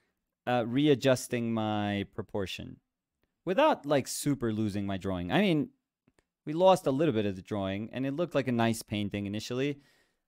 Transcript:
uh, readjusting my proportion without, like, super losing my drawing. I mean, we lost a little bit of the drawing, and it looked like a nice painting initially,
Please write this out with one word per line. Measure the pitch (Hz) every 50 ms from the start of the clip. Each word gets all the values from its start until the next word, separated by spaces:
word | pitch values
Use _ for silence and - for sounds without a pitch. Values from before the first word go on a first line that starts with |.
| _ _ _ _ _ _ _ _ _
uh, | 113 123 123 113
readjusting | 117 117 139 147 151 143 117 113 135 127 123 - - 127 120 117 113 113
my | 110 110 107 107 107 104 104 101 101 98 - _
proportion | - 101 - - 107 95 92 - - 87 87 85 - _ _ _ _ _ _ _ _ _ _ _ _ _
without, | 165 190 233 302 311 247 - -
like, | 143 151 139 - -
super | - - - 147 139 - - 113 107
losing | 107 110 107 95 104 101
my | 98 98
drawing. | 95 87 95 92 90 87 87 90
I | 165
mean, | 208 196 165 151 135 - - _ _ _ _ _ _ _ _ _ _ _ _ _ _
we | 151 151
lost | 165 185 185 185 - -
a | 147 135
little | 135 165 156 113
bit | 110 104
of | 101 95
the | 95 90
drawing, | - 107 101 95 95 98 101 110 - -
and | 123 131
it | 139 139
looked | 147 - 131 -
like | 143 123 127
a | 120
nice | 117 113 117 113 113 -
painting | - 110 104 104 98 - 104 101
initially, | 98 101 107 - - 123 127 135 147 143 143 _ _ _ _ _ _ _ _ _